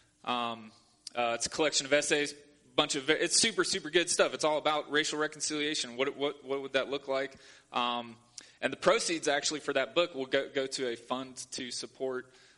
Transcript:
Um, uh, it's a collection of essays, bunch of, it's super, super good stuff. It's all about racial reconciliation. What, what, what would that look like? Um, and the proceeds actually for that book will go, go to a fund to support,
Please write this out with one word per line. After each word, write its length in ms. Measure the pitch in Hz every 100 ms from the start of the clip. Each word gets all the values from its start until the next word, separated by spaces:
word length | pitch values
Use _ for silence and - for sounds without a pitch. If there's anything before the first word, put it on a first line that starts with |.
| _ _
Um, 480 | - 123 117 113 110 - _ _ -
uh, 200 | 123 120 120
it's 100 | -
a 40 |
collection 360 | - 151 - 135
of 60 |
essays, 420 | 147 143 151 143 - - _ _
bunch 220 | - 151 147
of, 120 | 135
it's 300 | 151 170 -
super, 220 | 226 180
super 280 | 165 190 151
good 200 | 170 165
stuff. 240 | - 156
It's 80 | 123
all 160 | 156 151
about 320 | 151 151 -
racial 300 | 147 156 151
reconciliation. 760 | 151 151 - 151 147 151 123 120
What, 200 | 139 131
what, 280 | 143 -
what 180 | 127 139
would 100 | 135
that 180 | 135 120
look 160 | 139 139
like? 300 | 135 139 - - - _
Um, 440 | 127 123 120 117 113 _ - - _
and 120 | 131
the 40 | 135
proceeds 520 | 175 226 190 160 151
actually 320 | 143 - 151
for 120 | 147
that 200 | 135 123
book 220 | 170 170 135
will 100 | 131
go, 220 | 139 -
go 140 | 139 135
to 220 | - 123
a 80 | 117
fund 400 | - 127 131 123 -
to 180 | - 123
support, 560 | - 135 - 131 127 123 - -